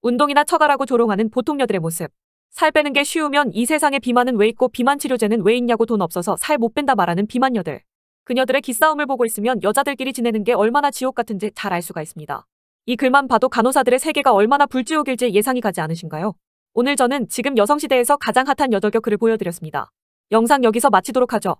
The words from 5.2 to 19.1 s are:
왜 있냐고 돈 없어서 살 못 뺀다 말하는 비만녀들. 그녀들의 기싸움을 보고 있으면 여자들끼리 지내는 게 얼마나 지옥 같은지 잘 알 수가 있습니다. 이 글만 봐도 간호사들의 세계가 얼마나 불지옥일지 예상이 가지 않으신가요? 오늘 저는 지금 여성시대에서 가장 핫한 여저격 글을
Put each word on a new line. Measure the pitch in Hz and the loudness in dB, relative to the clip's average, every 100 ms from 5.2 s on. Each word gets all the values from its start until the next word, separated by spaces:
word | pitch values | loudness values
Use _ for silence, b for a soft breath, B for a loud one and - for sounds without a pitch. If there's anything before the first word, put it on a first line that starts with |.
| 208 226 | 0 2
왜 | 185 247 | 2 2
있냐고 | 240 226 226 | 0 0 0
돈 | 214 | 0
없어서 | 170 180 175 - | -2 -4 -4 -6
살 | - 294 | -2 0
못 | 233 | 0
뺀다 | 294 269 254 | 0 0 0
말하는 | 170 175 214 | 0 0 -2
비만녀들. | 240 269 233 170 139 _ _ _ _ | -2 0 -2 -6 -10 _ _ _ _
그녀들의 | - 254 262 269 | -4 -2 0 0
기싸움을 | - 233 311 302 277 | -2 0 2 2 -4
보고 | 262 | -2
있으면 | 233 - 220 240 | -2 -2 -2 0
여자들끼리 | 190 240 277 247 262 | 0 0 -2 -4 -6
지내는 | 254 233 220 | -4 -2 -2
게 | 196 | 0
얼마나 | 220 214 277 285 | 2 2 2 -2
지옥 | 277 254 | -2 -4
같은지 | 254 233 196 208 | -4 -6 -6 -8
잘 | - 202 | -8 -4
알 | 175 | -4
수가 | 165 170 | -6 -10
있습니다. | 156 - 151 139 _ _ _ _ - | -12 -14 -10 -12 _ _ _ _ -6
이 | 240 | 0
글만 | 262 277 269 | 4 2 2
봐도 | 233 254 | 2 2
간호사들의 | 254 233 285 247 254 | 2 2 2 2 2
세계가 | 320 294 269 | 0 0 4
얼마나 | 202 214 285 285 | 4 4 2 0
불지옥일지 | 254 233 311 277 247 247 | -4 -2 -2 -2 -2 0
예상이 | 196 220 254 | 0 0 -2
가지 | 220 175 | -4 -4
않으신가요? | 156 165 160 156 202 - _ _ _ | -6 -6 -8 -6 -8 -8 _ _ _
오늘 | 214 254 285 | -2 0 2
저는 | 247 277 202 | 0 0 -4
지금 | - 269 254 | -4 -2 0
여성시대에서 | 208 294 294 254 240 - | 2 2 2 0 2 0
가장 | - 240 269 | 2 0 0
핫한 | 269 269 | 0 0
여저격 | 202 214 226 | 0 0 0
글을 | 226 | -2